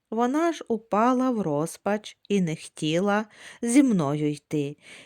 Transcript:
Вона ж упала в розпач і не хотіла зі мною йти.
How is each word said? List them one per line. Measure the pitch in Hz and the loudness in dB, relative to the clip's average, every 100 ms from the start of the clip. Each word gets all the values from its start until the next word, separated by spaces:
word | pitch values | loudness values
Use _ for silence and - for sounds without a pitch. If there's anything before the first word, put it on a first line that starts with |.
| _ | _
Вона | 220 247 285 339 | -2 0 0 0
ж | 302 - | -2 -4
упала | 220 - 196 233 254 254 | -6 -2 2 2 2 0
в | 233 | 0
розпач | 175 147 165 - - 208 - - - | -2 -2 -2 -4 -4 -4 -6 -16 -2
і | 202 | 0
не | 175 156 | 0 -4
хотіла | - - 156 160 202 202 220 - - - | -10 -6 -2 0 2 0 -2 -10 -20 -8
зі | 233 240 | 2 4
мною | 269 202 139 147 151 | 4 4 2 0 -2
йти. | 147 - 151 143 147 - - | -4 -6 -4 -4 -8 -20 -20